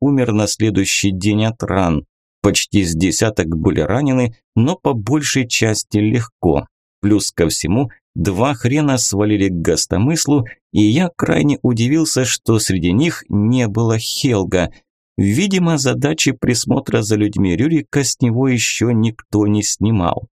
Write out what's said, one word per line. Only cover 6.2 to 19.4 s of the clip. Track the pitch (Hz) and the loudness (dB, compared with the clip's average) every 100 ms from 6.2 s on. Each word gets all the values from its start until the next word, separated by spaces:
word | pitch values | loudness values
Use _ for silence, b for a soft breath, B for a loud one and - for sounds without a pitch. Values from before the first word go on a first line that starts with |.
| 113 - 87 71 - _ _ - | -4 -2 0 0 -2 _ _ -4
Плюс | 101 104 - | 0 0 0
ко | - 82 | 0 0
всему – | - 80 107 143 B _ | 0 -2 -2 -2 B _
два | - 85 92 131 | -4 -2 0 0
хрена | 131 120 147 147 127 | 0 -2 0 0 0
свалили | - 98 104 104 98 | -2 -2 0 2 0
к | 87 | 0
гостомыслу, | 82 78 - 87 120 160 - 147 113 B _ | -2 -2 -2 0 0 0 0 0 -2 B _
и | - | 2
я | 107 127 185 | 2 4 0
крайне | - - 165 147 135 | -2 0 2 2 0
удивился, | 123 117 120 156 156 127 | 0 0 0 0 0 -2
что | 127 - - 110 | -2 -4 0 0
среди | - 92 87 | 2 -2 0
них | 98 165 - - | 2 0 -2 -4
не | 104 107 127 113 | -2 0 0 0
было | 107 117 110 | 0 0 0
Хелга. | - - 139 107 92 90 87 b _ _ _ - | -4 -4 0 0 0 0 -2 b _ _ _ -2
Видимо, | 98 117 202 190 170 156 | 0 2 2 2 2 2
задачи | 127 120 139 156 143 | 0 0 -2 0 -2
присмотра | 120 - 120 - 123 - 117 | 0 -2 -2 0 -2 0 -2
за | 104 107 | 0 0
людьми | 104 - 98 85 | 0 0 0 2
Рюрика | 143 160 - 143 | 0 0 -2 -2
с | 131 - | -2 -2
него | 123 113 135 | 0 0 0
еще | 120 107 - 113 | 0 -2 -2 0
никто | 113 113 110 - 104 | 0 0 -4 -4 0